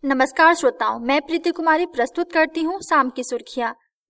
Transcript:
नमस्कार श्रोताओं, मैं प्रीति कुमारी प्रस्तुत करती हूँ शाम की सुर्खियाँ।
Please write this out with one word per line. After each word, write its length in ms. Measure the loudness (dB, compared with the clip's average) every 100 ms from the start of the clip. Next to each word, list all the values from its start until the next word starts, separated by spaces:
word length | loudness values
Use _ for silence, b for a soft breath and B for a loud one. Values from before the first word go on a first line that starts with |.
नमस्कार 500 | -2 0 0 4 4 4
श्रोताओं, 440 | 0 0 -4 -4
मैं 200 | 0 0
प्रीति 300 | 0 -2 -2
कुमारी 340 | -2 0 2 0
प्रस्तुत 460 | -2 -4 -2 -2
करती 300 | 0 0 0
हूँ 180 | -4 -4
शाम 280 | 0 0 0
की 140 | -2
सुर्खियाँ। 500 | -6 -6 -8 -6 -6 -6 _ _ _